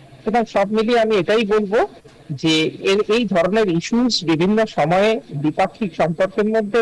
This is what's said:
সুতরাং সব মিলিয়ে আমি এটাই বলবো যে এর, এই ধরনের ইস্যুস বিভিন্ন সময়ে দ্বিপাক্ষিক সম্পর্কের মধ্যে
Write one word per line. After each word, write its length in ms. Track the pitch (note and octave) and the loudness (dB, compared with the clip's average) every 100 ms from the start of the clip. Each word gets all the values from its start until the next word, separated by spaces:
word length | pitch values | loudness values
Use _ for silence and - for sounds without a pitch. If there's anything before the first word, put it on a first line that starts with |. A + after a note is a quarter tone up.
| - - | -20 -12
সুতরাং 200 | - A#3 | -4 -2
সব 280 | A3 G#3 G3 | 0 -2 0
মিলিয়ে 280 | G#3+ A3 A#3+ | 0 2 2
আমি 160 | A3 G#3+ | 2 0
এটাই 280 | E3 G#3+ | 2 0
বলবো 440 | G#3 G#3+ G#3 A3+ G4+ - - - - | 2 0 0 0 0 -4 -20 -18 -12
যে 380 | C#3+ D#3+ D#3+ D#3 C3 | -4 0 2 0 -2
এর, 200 | F#3+ G3 G#3 | 0 0 2
এই 160 | A3 | 0
ধরনের 440 | A3 F#3 F3+ G#3+ G#3 | 0 0 0 0 0
ইস্যুস 560 | E3+ - A#3 B3+ - | -2 0 0 0 0
বিভিন্ন 420 | D#3+ D#3 F3+ G#3+ A3 | 0 0 2 2 0
সময়ে 540 | - D3 F3+ G#3 A#3 - | 0 0 2 2 0 -6
দ্বিপাক্ষিক 600 | D3 D3+ D3+ F#3+ - G3+ - | -6 -2 0 -2 -2 -6 -2
সম্পর্কের 480 | E3+ D#3+ F#3+ G#3 | -2 0 -2 0
মধ্যে 360 | G#3 A3 G#3 A#3 | 0 0 0 0